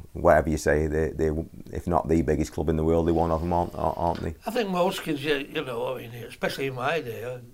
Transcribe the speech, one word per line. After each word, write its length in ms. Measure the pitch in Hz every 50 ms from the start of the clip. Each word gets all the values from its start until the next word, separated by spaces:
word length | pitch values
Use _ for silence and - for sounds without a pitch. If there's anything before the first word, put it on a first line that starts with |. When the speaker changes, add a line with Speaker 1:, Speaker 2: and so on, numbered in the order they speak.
| - - -
Speaker 1:
whatever 340 | 73 71 85 80 78 73 78
you 80 | 76
say, 300 | 76 - 78 73 76 78
they, 240 | 76 76 80 80 71
they, 200 | - - 80 78 76 80 80 - - - - -
if 160 | - - -
not 220 | 90 85 - - -
the 140 | 80 82
biggest 280 | 78 - 78 71 78 -
club 200 | - 82 78 80
in 60 | 80 80
the 60 | 78
world, 220 | 80 82 82 80
they're 60 | 87
one 180 | 82 82 82 82
of 120 | 80 78
'em, 100 | 82 87
aren't, 200 | 87 85 87 - 76
aren't 480 | 76 78 80 - - 85 85 82 80
they? 120 | 85 85 80 - -
Speaker 2:
I 40 | 220
think 180 | 214 247 220 190
most 320 | 180 175 175 190 185 -
kids, 200 | - 160 151 135
yeah, 120 | 135 151 143
you 260 | 139 143 147 - 156
know, 320 | 139 131 120 117 123 131 127
I 40 | 120
mean, 120 | 120 113 117 120 -
especially 420 | - - - - - - 143 139 135
in 80 | 131
my 260 | 123 127 143 170 160
day, 220 | 135 120 107 104 113
uh, 140 | 123 127 123 117 120